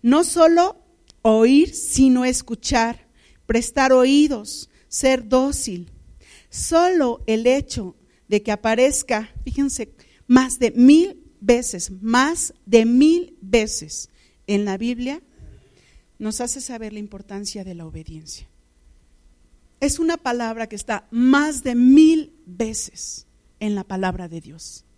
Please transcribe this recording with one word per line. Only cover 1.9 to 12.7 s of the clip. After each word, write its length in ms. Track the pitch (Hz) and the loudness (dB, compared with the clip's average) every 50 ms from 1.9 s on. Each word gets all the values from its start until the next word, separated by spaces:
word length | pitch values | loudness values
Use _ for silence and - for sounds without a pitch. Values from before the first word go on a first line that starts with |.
| - - 269 262 254 247 247 | 2 4 4 4 4 2 0
escuchar, 840 | 254 247 - - - 233 220 _ - - 240 226 233 226 - _ _ _ _ _ _ _ _ _ | -2 -4 -4 -6 -10 -14 -10 _ -2 0 0 0 -2 -4 -12 _ _ _ _ _ _ _ _ _
prestar 460 | - - 233 233 - - 285 262 269 262 | -2 -2 -2 -2 -2 -2 0 2 4 4
oídos, 800 | 254 254 262 277 285 302 302 277 220 208 - - - - _ _ _ _ | 4 6 6 4 4 4 2 0 -6 -8 -12 -14 -14 -16 _ _ _ _
ser 420 | _ - - - 262 262 254 240 214 | _ -8 -2 0 0 0 0 -2 0
dócil. 640 | 254 254 262 277 277 - - - 185 175 175 - - - - - - - _ _ - - _ _ | 0 0 0 0 -4 -6 -8 -8 -10 -10 -12 -16 -20 -20 -20 -20 -20 -20 _ _ -20 -20 _ _
Solo 760 | - - - - 330 330 349 359 370 339 285 247 233 - - | -12 -10 -6 0 2 2 2 4 2 2 0 0 -2 -6 -4
el 180 | - 220 220 226 | -2 -2 0 2
hecho 520 | - 208 190 185 - - - 202 180 - _ _ _ _ _ _ _ | 2 0 0 -2 -6 -10 -10 -10 -10 -14 _ _ _ _ _ _ _
de 120 | 208 208 | -4 -2
que 120 | 208 - 208 | -2 -2 -6
aparezca, 760 | 208 - 220 226 226 254 277 277 - - - 247 214 220 214 _ - - | -4 -2 -2 0 2 2 2 2 -2 -4 -4 -4 -6 -6 -10 _ -12 -10
fíjense, 500 | - - - 277 277 - - 226 - _ _ _ _ _ _ _ _ | -8 -4 -2 -2 -2 -2 -8 -10 -12 _ _ _ _ _ _ _ _
más 320 | 247 254 262 254 254 - | 4 4 4 4 -4 -2
de 100 | 254 226 | -2 -2
mil 500 | - 233 247 262 294 320 339 392 370 - _ - _ _ | 2 6 6 8 8 6 6 2 -4 -14 _ -20 _ _
veces, 500 | 208 196 240 240 254 - - 175 175 - 196 185 | 2 2 2 2 2 -6 -8 -8 -10 -12 -12 -10
más 540 | 196 220 226 247 262 294 339 339 - - - _ _ | -6 0 2 2 2 0 -2 -6 -8 -10 -10 _ _
de 200 | - | 2